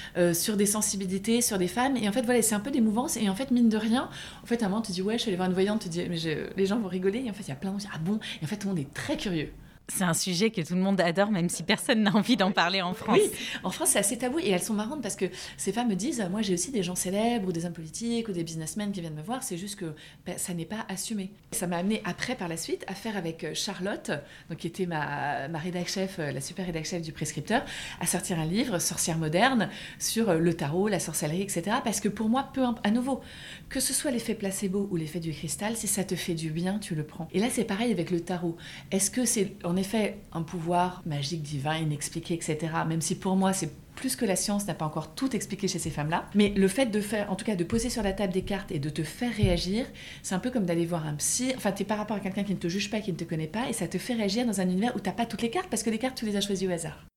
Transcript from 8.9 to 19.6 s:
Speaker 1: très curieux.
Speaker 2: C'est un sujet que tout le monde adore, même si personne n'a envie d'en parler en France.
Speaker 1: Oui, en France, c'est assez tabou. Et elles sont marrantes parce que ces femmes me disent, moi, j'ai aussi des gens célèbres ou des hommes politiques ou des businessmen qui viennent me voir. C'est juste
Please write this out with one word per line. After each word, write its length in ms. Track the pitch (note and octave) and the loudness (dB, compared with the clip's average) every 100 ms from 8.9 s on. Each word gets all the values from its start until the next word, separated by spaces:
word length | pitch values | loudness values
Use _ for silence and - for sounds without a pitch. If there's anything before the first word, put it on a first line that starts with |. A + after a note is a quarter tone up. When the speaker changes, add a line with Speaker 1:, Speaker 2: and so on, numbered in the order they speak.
Speaker 1:
très 240 | - - D#4 | -6 -4 -2
curieux. 340 | G#3+ E3+ C3 - - - - | 0 -2 -4 -8 -18 -20 -8
Speaker 2:
C'est 140 | - | 0
un 120 | F3+ | 2
sujet 360 | E3 - F3 A3 | 2 2 2 2
que 100 | A3 | 2
tout 120 | D#3 | -2
le 60 | F3+ | 2
monde 200 | F#3+ G3 | 2 4
adore, 300 | F3 F3 G3+ | 4 4 4
même 180 | G#3 E3+ | 4 2
si 140 | - | 0
personne 400 | E3 G#3+ - A3+ | 0 0 4 4
n'a 100 | G#3 | 6
envie 240 | G#3 G3+ A3 | 4 4 4
d'en 140 | F#3+ | 4
parler 320 | F#3+ E3+ F#3+ | 4 4 2
en 100 | F3+ | 0
France. 280 | F#3 - B3+ | -2 4 6
Speaker 1:
Oui, 80 | G#4 - - - | 6 0 -6 -4
en 80 | F#3 | -4
France, 200 | - E4 | 0 2
c'est 100 | G#3+ | 4
assez 180 | G3+ - | 2 0
tabou. 220 | B3+ D4+ | -2 0
Et 100 | G#3 | 2
elles 100 | F3+ | 2
sont 140 | F3 | 2
marrantes 260 | G#3 A3 D4+ | -2 -2 -4
parce 140 | G#3 | -6
que 120 | - F#3 - - - | -2 -4 -4 -12 -6
ces 140 | G3 | -2
femmes 200 | G3+ B3 | 0 0
me 40 | |
disent, 320 | F#3 A#3+ B3 F3+ | 2 0 -2 -2
moi, 140 | G#3 | 0
j'ai 120 | G3+ | 0
aussi 180 | F3 - | 0 0
des 100 | B3+ | -2
gens 140 | F3 F3+ | -2 -2
célèbres 500 | F3+ G3 A#3 A#3+ F#3 | 0 2 2 2 0
ou 60 | |
des 140 | E3 F3 | -2 -4
hommes 60 | |
politiques 560 | E3+ D#3+ - A#3 A#3 A3+ | -6 -10 -6 -2 0 0
ou 40 | |
des 100 | F3 | -4
businessmen 480 | E3 D#3+ D#3 G#3+ G#3 | -4 -4 -6 -4 -4
qui 100 | G3 | -4
viennent 140 | E3 | -6
me 80 | D3+ | -8
voir. 220 | D#3+ B3+ | -6 -6
C'est 120 | - | -4
juste 200 | E3+ | -6